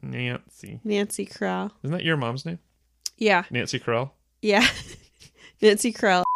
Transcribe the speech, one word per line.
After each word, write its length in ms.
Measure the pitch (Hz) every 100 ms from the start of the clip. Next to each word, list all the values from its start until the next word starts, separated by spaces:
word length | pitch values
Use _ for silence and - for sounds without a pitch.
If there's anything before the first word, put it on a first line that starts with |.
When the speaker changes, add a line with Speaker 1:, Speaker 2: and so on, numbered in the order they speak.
Speaker 1:
Nancy. 760 | 135 123 123 123 - - 101 113
Speaker 2:
Nancy 420 | 214 208 202 - 196
Carell. 440 | - 196 185 196 -
Speaker 1:
Isn't 120 | 135 175
that 60 |
your 140 | 165 156
mom's 260 | 120 127 165
name? 120 | 170 - _ _ _ - -
Speaker 2:
Yeah. 260 | 214 180 180
Speaker 1:
Nancy 280 | 123 - 127
Carell? 320 | - 117 135 - _ _
Speaker 2:
Yeah. 260 | 214 202 240 - - - _
<laughs> 480 | _ - _ - _
Nancy 300 | 214 208 247
Carell. 300 | 214 214 180 175